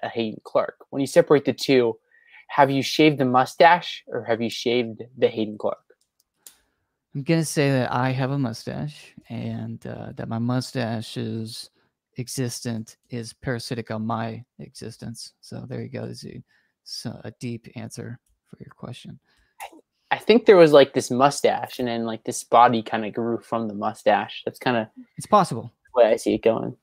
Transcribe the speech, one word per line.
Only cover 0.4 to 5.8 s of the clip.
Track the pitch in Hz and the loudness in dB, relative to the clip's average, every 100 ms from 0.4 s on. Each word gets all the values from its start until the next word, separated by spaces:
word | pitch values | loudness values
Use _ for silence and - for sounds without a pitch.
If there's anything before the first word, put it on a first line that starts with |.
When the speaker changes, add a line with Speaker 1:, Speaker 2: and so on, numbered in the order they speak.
| - | -4
Speaker 1:
Clark? | - - - - | -2 -2 -8 -10
When | 135 | -6
you | 135 | 2
separate | 175 165 143 - | 2 4 4 2
the | |
two, | - - 131 117 113 _ _ _ - - | -2 2 4 4 -2 _ _ _ -20 -4
have | - 139 | 2 2
you | 139 | 2
shaved | 123 - 156 139 | -2 2 4 4
the | 127 | 2
mustache, | 127 127 - 170 175 - - - | 2 0 4 6 6 0 -16 -10
or | 123 | -8
have | 110 113 | -4 -4
you | 117 | -4
shaved | - 120 120 117 113 120 120 | -4 -2 -2 -2 -8 -16 -2
the | 117 | 0
Hayden | 117 107 104 | 0 -6 -4
Clark?" | 104 - | -6 -6